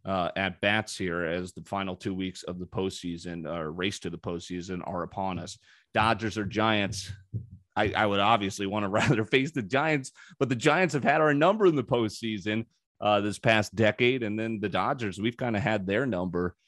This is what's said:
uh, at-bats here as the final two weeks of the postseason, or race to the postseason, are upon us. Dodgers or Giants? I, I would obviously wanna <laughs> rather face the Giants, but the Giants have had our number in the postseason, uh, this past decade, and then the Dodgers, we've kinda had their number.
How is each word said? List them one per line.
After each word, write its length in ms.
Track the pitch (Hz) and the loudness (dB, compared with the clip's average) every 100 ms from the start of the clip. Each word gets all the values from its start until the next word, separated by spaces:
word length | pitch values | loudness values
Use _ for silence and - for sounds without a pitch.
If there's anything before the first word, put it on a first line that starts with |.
uh, 240 | 95 95 85 - | -4 -2 -2 -2
at-bats 600 | 95 90 101 107 110 - | -4 0 0 0 -2 -6
here 260 | 92 85 | -4 -2
as 300 | 82 87 90 | -2 -2 -6
the 80 | - | -10
final 340 | 80 98 95 92 | -8 -6 -6 -6
two 160 | 107 | -6
weeks 280 | 95 95 - | -4 -4 -6
of 160 | - 90 | -10 -10
the 80 | 90 | -8
postseason, 800 | - 95 92 87 85 87 87 78 | -4 -4 -4 -8 -8 -8 -10 -8
or 260 | 85 78 | -6 -6
race 280 | 85 95 - | -4 -4 -4
to 100 | 90 | -8
the 80 | 82 | -8
postseason, 640 | - 85 - 90 90 90 - | -8 -8 -8 -10 -8 -8 -6
are 160 | 92 | -6
upon 360 | 82 - 95 87 | -6 -6 -6 -6
us. 180 | 82 - _ _ _ | -10 -14 _ _ _
Dodgers 440 | 110 110 110 110 107 | 0 2 2 -2 -4
or 80 | 101 | -4
Giants? 640 | 107 110 107 98 - - - - - - - _ - | 0 2 2 0 -4 -10 -14 -12 -12 -12 -16 _ -2
I, 160 | 104 | 0
I 120 | 90 107 | 2 2
would 120 | 101 | 4
obviously 480 | 101 117 98 95 98 | 4 4 2 -2 -4
wanna 220 | 107 101 | -2 0
<laughs> 0 | |
rather 380 | 101 - 117 110 | 2 2 2 2
face 240 | 135 131 | 2 2
the 100 | 139 | -2
Giants, 520 | 98 131 156 151 131 - - - | -2 0 2 0 -2 -12 -20 -2
but 100 | 131 | -2
the 80 | 123 | 2
Giants 380 | 147 156 185 | 4 4 4
have 100 | 147 | 2
had 160 | 117 151 | 2 4
our 140 | 156 | 4
number 320 | 143 160 214 196 | 6 4 6 4
in 100 | 151 | 4
the 80 | |
postseason, 800 | 110 123 110 - 117 107 92 107 113 _ _ _ | 2 2 0 -2 -6 -4 -2 -2 -4 _ _ _
uh, 220 | 104 104 | 2 4
this 180 | 104 98 | 2 0
past 360 | 120 110 104 | 4 4 2
decade, 480 | 95 110 - 123 131 | 2 2 4 2 2
and 160 | 110 107 | -2 -4
then 200 | 113 110 | -4 -4
the 120 | 101 | -2
Dodgers, 500 | 92 104 139 110 92 | -2 -2 -2 -4 -4
we've 160 | 110 - | -4 -2
kinda 240 | 127 107 | -2 0
had 260 | 107 110 92 | 0 0 0
their 200 | 101 135 | 0 0
number. 500 | 92 92 87 87 - | -2 -2 -2 -4 -6